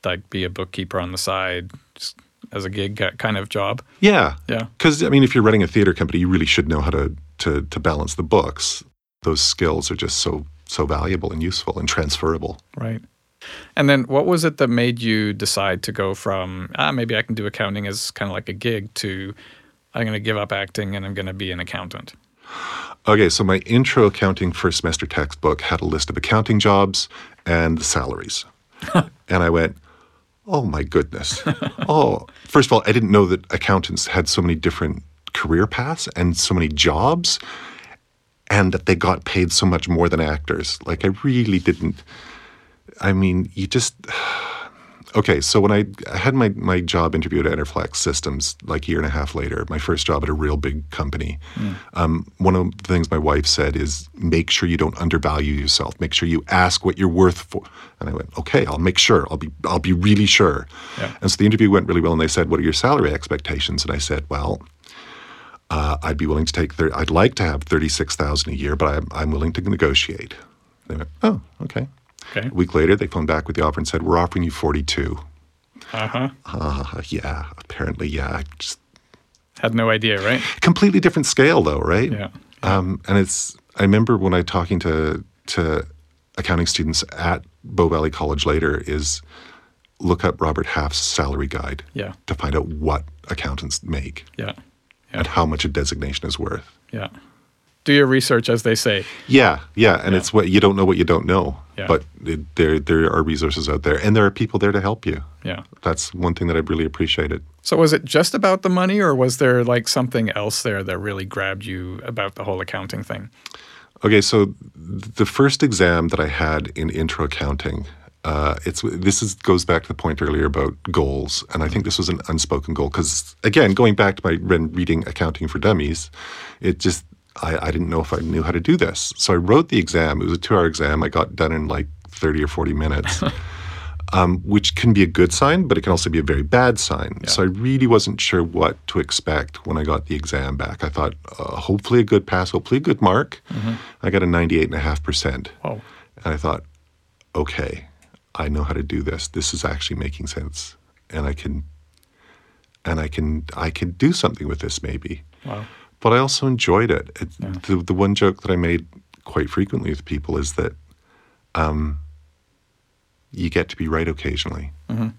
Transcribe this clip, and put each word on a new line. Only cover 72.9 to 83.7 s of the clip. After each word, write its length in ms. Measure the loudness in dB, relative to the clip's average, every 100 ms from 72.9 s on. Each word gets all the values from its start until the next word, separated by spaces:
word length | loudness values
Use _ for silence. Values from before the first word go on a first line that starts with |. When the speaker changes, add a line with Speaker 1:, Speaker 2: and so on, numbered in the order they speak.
| 4
Speaker 2:
they 120 | 0
phoned 200 | -2 0
back 200 | -2 -2
with 80 | -2
the 80 |
offer 160 | 0 0
and 80 | -4
said, 160 | -2
"We're 140 | 2 2
offering 260 | 2 0
you 80 | -4
forty-two." 680 | -2 -2 -2 -2 -4 -4 -6 -12 -20 _ _ _ -20 -12
Speaker 1:
Uh-huh. 360 | -6 -4 -2 -4 -6 -12
Speaker 2:
Uh, 560 | -6 -4 -4 -6 -10 -8
yeah, 380 | -8 -6 -8 -10 -14
apparently, 500 | -18 -8 -6 -4 -6
yeah. 220 | -4 -6
I 140 | -6 -8 -12
just 200 | -12 -12 _ _ _ _ _ _ _ -6
Speaker 1:
Had 140 | -4
no 160 | 0 0
idea, 320 | 2 2 0
right? 180 | 0 -2 -4 0
Speaker 2:
Completely 380 | 2 4 6 6
different 260 | 4 2 0
scale, 380 | 4 6 6
though, 160 | 2 0
right? 320 | 2 2 2
Speaker 1:
Yeah. 160 | -2 -8 -12 _ -6
Speaker 2:
Um, 400 | 0 0 0 -4 0
and 100 | 2
it's, 400 | 2 0 -6 -10 _